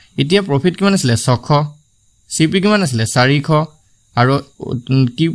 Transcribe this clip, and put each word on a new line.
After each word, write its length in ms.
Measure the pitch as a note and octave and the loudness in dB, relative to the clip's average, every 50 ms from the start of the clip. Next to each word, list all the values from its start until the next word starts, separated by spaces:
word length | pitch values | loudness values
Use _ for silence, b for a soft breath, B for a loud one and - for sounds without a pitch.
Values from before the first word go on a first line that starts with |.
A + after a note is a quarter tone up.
| b b b | b b b
এতিয়া 240 | C#3 C#3 D3+ F#3+ G3+ | -4 -2 0 0 0
প্ৰফিট 320 | G3 G3 C#3 C3+ D#3 F3+ - | 0 0 -2 0 0 -2 -2
কিমান 160 | - F#3+ G3 G3 | 0 0 0 0
আছিলে? 220 | - C3+ B2 A#2 | 2 0 0 0
ছশ, 320 | - - C3 A#2+ A#2 - - D3 C#3+ D3+ D3 - _ _ _ _ _ _ _ _ _ _ - | 0 0 0 -2 -2 0 0 0 0 0 -2 -8 _ _ _ _ _ _ _ _ _ _ -8
চি 140 | - - D#3+ | -2 -2 0
পি 100 | D#3 F#3 G3 | 0 0 0
কিমান 180 | F#3 G#3 G#3+ G3+ F#3 | 0 2 2 0 0
আছিলে? 200 | C3 B2 A2 A2+ | 0 -2 -2 -2
চাৰিশ, 440 | - - C#3+ B2+ C3+ C#3+ D3 D3 E3 D#3 D3+ D#3+ - - _ _ _ _ _ _ _ - | -2 0 2 2 2 2 0 0 0 0 0 0 -4 -8 _ _ _ _ _ _ _ -2
আৰু, 180 | A#2+ B2 C3 C#3 C#3 - _ _ - - - B2+ A#2 A#2 - | 0 2 2 0 -2 -4 _ _ -14 -10 -8 -8 -6 -4 0
উম, 160 | C3 C3+ C3 A#2+ - | 2 2 2 0 0
কি 80 | D#3 E3 E3 | -2 -2 -2